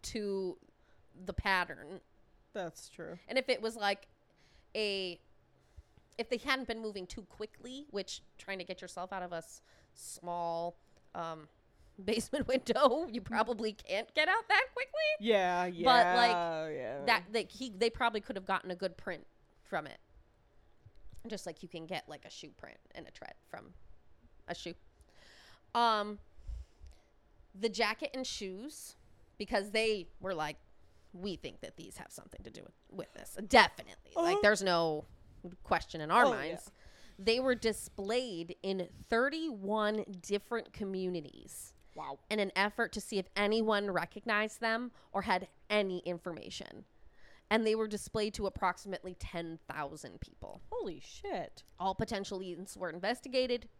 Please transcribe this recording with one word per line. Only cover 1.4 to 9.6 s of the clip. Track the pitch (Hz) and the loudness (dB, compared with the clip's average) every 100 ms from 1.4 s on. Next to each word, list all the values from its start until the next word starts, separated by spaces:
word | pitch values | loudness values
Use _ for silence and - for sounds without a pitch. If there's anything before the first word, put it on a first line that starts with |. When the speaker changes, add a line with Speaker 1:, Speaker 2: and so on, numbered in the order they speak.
| 202 185 175 139 147 185 _ _ _ _ _ | 4 4 2 -4 -12 -14 _ _ _ _ _
Speaker 2:
That's | 214 175 - - | -6 -6 -8 -20
true. | - 170 170 - | -14 -12 -12 -2
Speaker 1:
And | 262 | -2
if | 262 | 2
it | 247 | 0
was, | 220 226 | 0 0
like, | 208 202 - _ _ _ _ - _ 220 | 0 0 -4 _ _ _ _ -20 _ -2
a, | 214 196 185 175 _ - _ _ _ - - _ _ - | 0 0 -4 -8 _ -20 _ _ _ -20 -20 _ _ -8
if | 233 | -4
they | 240 | -4
hadn't | 277 262 247 | 0 0 0
been | 220 | -6
moving | 220 202 180 | -6 -8 -10
too | - | -12
quickly, | 190 - 214 - 247 262 294 | -14 -12 -12 -12 -14 -14 -6
which | 202 - - - - | -6 -6 -10 -14 -20
trying | - 190 | -8 -8
to | |
get | 180 185 | -6 -8
yourself | 175 - 185 | -10 -8 -6
out | 190 | -6
of | 180 | -4
a | 170 | -6
s-, | 160 - | -8 -18